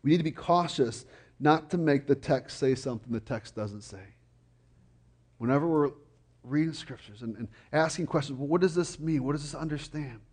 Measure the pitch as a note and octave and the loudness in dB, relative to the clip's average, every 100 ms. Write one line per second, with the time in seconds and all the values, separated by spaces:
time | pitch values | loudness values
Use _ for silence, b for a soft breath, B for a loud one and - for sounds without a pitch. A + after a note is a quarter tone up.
0 | C3+ E3+ D#3 B2+ - F3 E3 - A#2+ G#2+ | 4 4 2 -4 2 2 2 0 0 0
1 | - B B _ C#3 D#3 - F3+ D#3+ C#3 | -16 B B _ 4 4 2 0 2 2
2 | C#3 C#3 - B2+ - - C3+ C3 C3+ A2+ | 2 0 2 -2 -2 -2 0 0 -2 -8
3 | A#2+ A#2 G#2+ A#2 - - G#2+ G#2 - F#2+ | -4 -6 -4 -8 -8 -10 -8 -10 -14 -18
4 | G2 _ _ _ _ _ _ _ _ _ | -18 _ _ _ _ _ _ _ _ _
5 | _ _ _ _ A#2 C#3 E3 D#3 C#3+ - | _ _ _ _ 0 2 4 2 2 -2
6 | - _ _ _ B2 D3 D#3+ D#3 - B2+ | -20 _ _ _ -2 0 0 -4 -12 -16
7 | - G#2 A#2 G#2+ A#2 b b D3 D#3+ F3 | -16 -10 -10 -8 -10 b b 0 2 0
8 | D#3+ D#3+ C#3 C3 C#3+ E3+ F#3 E3+ E3 - | 0 0 -2 -6 0 4 4 2 -2 -4
9 | D#3 D3+ B2+ D3 D3 D#3+ D#3 D3 - D3+ | 0 0 0 -2 -4 -6 -4 -4 -6 -10
10 | C#3 A2+ G#2+ | -10 -12 -18